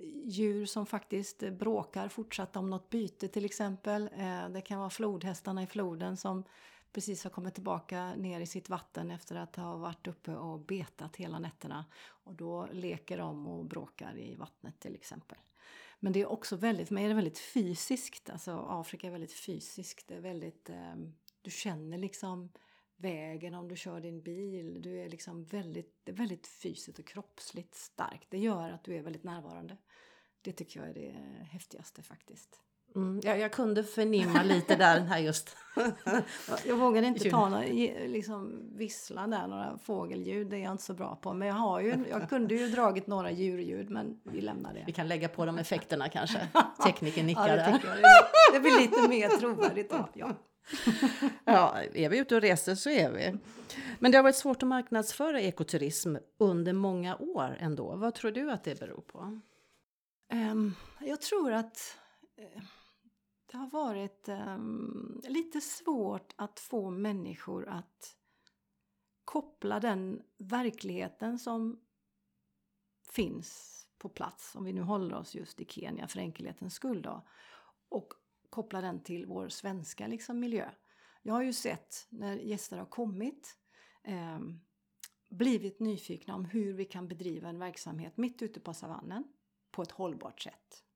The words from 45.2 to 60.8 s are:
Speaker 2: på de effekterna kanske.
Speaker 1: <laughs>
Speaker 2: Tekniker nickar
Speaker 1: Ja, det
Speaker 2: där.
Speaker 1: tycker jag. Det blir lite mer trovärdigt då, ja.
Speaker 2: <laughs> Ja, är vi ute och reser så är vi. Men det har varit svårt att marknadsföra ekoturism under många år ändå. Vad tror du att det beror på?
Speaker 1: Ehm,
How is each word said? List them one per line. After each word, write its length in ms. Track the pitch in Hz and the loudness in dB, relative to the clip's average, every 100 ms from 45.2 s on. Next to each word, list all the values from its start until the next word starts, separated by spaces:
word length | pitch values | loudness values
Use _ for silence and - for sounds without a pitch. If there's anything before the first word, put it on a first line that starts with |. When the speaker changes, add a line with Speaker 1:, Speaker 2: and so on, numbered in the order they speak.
| 165 | -2
Speaker 2:
på 180 | - 165 | -2 -2
de 120 | 165 | 0
effekterna 500 | 160 170 - 156 139 | -2 -2 -2 -2 -2
kanske. 400 | - 156 - 170 320 | -2 -2 -2 4 4
Speaker 1:
<laughs> 200 | - - | 4 4
Speaker 2:
Tekniker 380 | 240 - 151 165 | 2 4 0 2
nickar 260 | 160 170 196 | 2 4 6
Speaker 1:
Ja, 80 | 156 | 6
det 60 | |
Speaker 2:
där. 100 | 165 | 6
Speaker 1:
tycker 160 | 269 - | 4 4
jag. 360 | - 740 698 - 622 622 | 12 12 12 12 12 12
Det 80 | 539 | 12
blir 200 | 294 508 | 10 10
lite 280 | 233 466 466 | 8 8 8
mer 200 | 427 208 | 6 4
trovärdigt 600 | 427 - 392 392 - 415 | 4 2 2 2 2 -2
då, 180 | 302 - | -2 -2
ja. 200 | - 254 262 - _ - 294 240 | -6 -6 -6 -10 _ -12 0 0
Speaker 2:
<laughs> 540 | 220 269 - 277 - | 4 2 2 -2 0
Ja, 380 | - 202 175 - - | 6 8 8 4 -2
är 140 | - 151 | 0 2
vi 100 | 226 | 2
ute 160 | 269 226 | 4 4
och 40 | |
reser 320 | 208 180 - | 6 4 4
så 160 | 190 285 | 0 2
är 200 | 277 147 | 4 4
vi. 260 | - 170 202 - - - - 262 233 | 2 -2 -2 -8 -16 -14 -12 -10 4
Men 140 | 240 | 10
det 60 | 269 | 12
har 40 | |
varit 140 | 269 269 | 12 8
svårt 260 | 277 254 | 2 2
att 60 | 254 | 2
marknadsföra 720 | 254 247 226 214 - 311 285 | 2 0 0 0 -2 0 2
ekoturism 760 | 190 - 156 160 147 - 175 147 - _ | 0 0 0 0 0 -2 -2 -4 -6 _
under 340 | 202 175 170 | 4 4 2
många 440 | 190 196 180 180 - | 2 2 0 -2 -4
år 400 | 320 349 131 135 | -4 -2 -2 -2
ändå. 360 | 160 143 113 190 | -4 -2 -4 -2
Vad 180 | 226 | -4
tror 160 | 226 226 | -2 -4
du 200 | 226 294 | -2 -2
att 140 | 180 | -4
det 140 | - 139 | -6 -8
beror 200 | - - | -8 -12
på? 400 | - 180 180 220 - _ _ _ _ _ _ _ _ | -14 -14 -12 -12 -16 _ _ _ _ _ _ _ _
Speaker 1:
Ehm, 460 | 233 220 220 214 175 | -2 0 2 0 -2